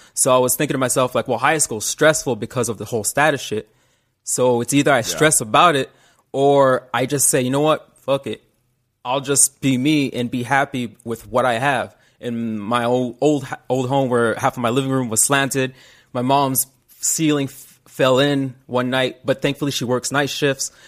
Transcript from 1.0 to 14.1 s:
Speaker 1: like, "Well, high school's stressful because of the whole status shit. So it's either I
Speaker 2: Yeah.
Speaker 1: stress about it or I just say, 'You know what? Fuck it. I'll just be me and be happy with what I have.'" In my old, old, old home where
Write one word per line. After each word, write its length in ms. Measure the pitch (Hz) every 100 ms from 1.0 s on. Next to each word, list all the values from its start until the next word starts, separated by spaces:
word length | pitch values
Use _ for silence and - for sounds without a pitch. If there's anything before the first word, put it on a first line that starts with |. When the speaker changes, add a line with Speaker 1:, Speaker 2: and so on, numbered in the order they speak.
| 127
Speaker 1:
like, 140 | 120 120
"Well, 100 | 110
high 200 | 139 156
school's 260 | - 110 -
stressful 520 | - 151 151 143 110
because 320 | 113 131 113
of 80 | 98
the 60 | 107
whole 180 | 117
status 380 | 101 - 151 139
shit. 280 | - 107 - _ _ _ _ _
So 380 | - - 127 120
it's 120 | 117
either 180 | 139 147
I 60 | 131
Speaker 2:
Yeah. 40 |
Speaker 1:
stress 400 | 110 - 156 151
about 340 | 110 139 170 139
it 160 | - _ _ _ _
or 560 | 135 139 139 135 127 -
I 120 | 120 127
just 220 | 143 -
say, 120 | 143
'You 80 | 127
know 100 | 139
what? 260 | 151 151 - _
Fuck 280 | - 139 127
it. 160 | 107 _ _ _ _ _ _ 123
I'll 160 | 139
just 400 | 135 135 - -
be 160 | 139 123
me 340 | 143 151 131
and 180 | 120 120
be 100 | 123
happy 540 | 120 139 139 127 117 -
with 240 | 113 113 104
what 180 | 120 123
I 140 | 113
have.'" 360 | 139 123 98 _ _ _
In 380 | 123 117 113 107
my 280 | 101 120 120
old, 320 | 127 123 -
old, 240 | 147 143 131 - -
old 200 | 131 127
home 200 | 139
where 240 | 131